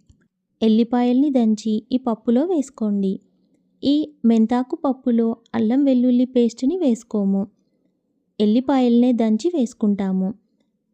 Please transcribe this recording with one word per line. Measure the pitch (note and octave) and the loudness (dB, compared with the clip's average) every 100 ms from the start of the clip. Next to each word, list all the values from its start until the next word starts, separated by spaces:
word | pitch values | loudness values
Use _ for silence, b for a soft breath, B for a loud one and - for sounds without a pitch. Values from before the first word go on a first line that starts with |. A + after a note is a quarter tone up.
| _ _ _ _ _ - | _ _ _ _ _ -2
ఎల్లిపాయల్ని | A3 A3 A#3 B3 B3 B3+ D4 | 2 2 2 0 2 2 2
దంచి | C4 A3+ G#3+ A3 G#3+ - | 2 0 0 -2 -6 -4
ఈ | B3+ | -6
పప్పులో | C4 A3 - A#3+ F4 | -4 -6 0 0 0
వేసుకోండి. | E4 - - G#3+ G3+ G3 G3 _ _ _ _ _ _ | -2 -4 -6 -4 -2 -2 -4 _ _ _ _ _ _
ఈ | C4 D4 D4+ - A3+ | -2 -2 -2 -2 2
మెంతాకు | A3+ A3 B3 B3+ E4+ | 2 2 -2 -4 -6
పప్పులో | C#4 B3+ B3 A#3 A3+ - _ A3+ | -4 -4 -2 0 -2 -4 _ -4
అల్లం | G#3+ C4+ C#4 | 0 0 2
వెల్లుల్లి | B3+ B3+ B3 B3+ | 2 2 2 0
పేస్ట్ని | B3 A#3 - C4 F#4 | 0 0 0 -4 0
వేసుకోము, | D4 A3+ - G#3+ G3 G3 G3 _ _ _ _ _ _ _ _ - | 0 -2 -4 -4 -2 -2 -4 _ _ _ _ _ _ _ _ -2
ఎల్లిపాయలనే | G#3+ A#3 C4 C4+ B3 A#3 B3 | 0 0 0 0 2 2 2
దంచి | A#3 A3+ A3 F4 | 2 0 -2 -2
వేసుకుంటాము. | E4+ A3+ - G#3 G3+ F#3+ F#3+ F#3 - _ _ _ _ _ | -2 -4 -2 -2 -2 -2 -2 -4 -8 _ _ _ _ _